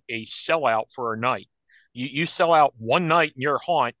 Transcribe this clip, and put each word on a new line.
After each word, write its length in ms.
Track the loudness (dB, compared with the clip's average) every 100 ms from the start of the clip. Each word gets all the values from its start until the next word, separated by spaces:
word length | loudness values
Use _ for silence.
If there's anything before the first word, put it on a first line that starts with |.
| -10
a 140 | -12 -8
sellout 600 | -6 -2 0 0 0 -4 -8
for 180 | -6
a 60 | -2
night. 300 | -2 -2 -8 _ _ _ _
You, 140 | -10 -6
you 160 | -4 -4
sell 280 | 0 4
out 200 | 6 4 2
one 320 | -2 0 2
night 240 | 2 2 -2
in 60 |
your 160 | -2 -2
haunt, 360 | 0 0 0 -4